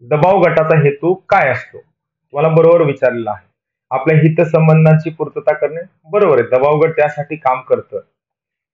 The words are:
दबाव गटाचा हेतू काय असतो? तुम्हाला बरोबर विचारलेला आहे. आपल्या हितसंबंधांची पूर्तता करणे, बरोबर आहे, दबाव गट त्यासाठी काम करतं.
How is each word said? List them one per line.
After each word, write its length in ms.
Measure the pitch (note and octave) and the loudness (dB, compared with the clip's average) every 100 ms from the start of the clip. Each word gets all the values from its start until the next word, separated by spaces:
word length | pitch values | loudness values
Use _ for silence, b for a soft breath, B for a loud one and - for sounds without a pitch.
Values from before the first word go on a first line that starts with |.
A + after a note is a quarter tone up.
दबाव 400 | A#2+ D3+ F3 G3 | -6 -2 0 2
गटाचा 420 | E3+ D#3+ D#3 D#3+ | 0 0 0 0
हेतू 320 | C#3+ C#3+ E3 | 0 -2 -4
काय 360 | F#3 - G3 C#3+ | -4 -2 -2 0
असतो? 280 | A#2+ - - | -4 -10 -20
तुम्हाला 680 | - _ _ _ _ C#3 D#3+ | -20 _ _ _ _ -4 0
बरोबर 340 | D#3+ D#3+ E3+ | 2 4 4
विचारलेला 480 | D3+ C#3 B2+ A#2+ A2 | 2 -2 -4 -4 -8
आहे. 160 | G2+ _ _ _ _ _ | -10 _ _ _ _ _
आपल्या 260 | C3 D3 D#3 | -6 0 2
हितसंबंधांची 920 | D#3 E3 D#3+ D#3+ D#3+ D#3+ D#3+ D#3 D#3+ | 2 0 0 0 2 4 4 2 0
पूर्तता 440 | D#3 D3 D3 D3+ | -8 -8 -4 -4
करणे, 260 | D3+ D3 D#3+ F3+ _ D#3+ | -2 -4 -8 -16 _ _
बरोबर 300 | G#3 G3 C3 | 0 2 2
आहे, 180 | A2+ B2+ | 0 0
दबाव 200 | C#3+ D3+ | 0 2
गट 180 | D#3+ D#3+ | 0 0
त्यासाठी 400 | D3 D3 D3 D#3 | -2 -4 -10 -6
काम 240 | C3 B2+ | -4 -4
करतं. 380 | - A#2 - G2 - _ _ _ _ _ _ | -2 -4 -4 -14 -16 _ _ _ _ _ _